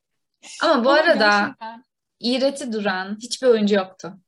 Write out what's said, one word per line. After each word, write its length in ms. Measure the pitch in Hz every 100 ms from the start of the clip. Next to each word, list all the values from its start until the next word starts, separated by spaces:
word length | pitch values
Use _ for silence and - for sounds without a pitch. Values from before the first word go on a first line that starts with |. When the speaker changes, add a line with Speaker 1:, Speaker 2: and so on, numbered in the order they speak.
| _ _ _ _ - -
Speaker 1:
Ama 220 | 320 269 247
bu 40 |
Speaker 2:
Ama 100 | 294
Speaker 1:
arada 300 | 330 233 208
Speaker 2:
gerçekten. 540 | 208 226 - 226 233 _ _ _ _
Speaker 1:
iğreti 540 | 233 254 269 277 262
duran 440 | 220 196 185 190 214
hiçbir 260 | 247 - 254
oyuncu 280 | 220 202 202
yoktu. 380 | 190 - - -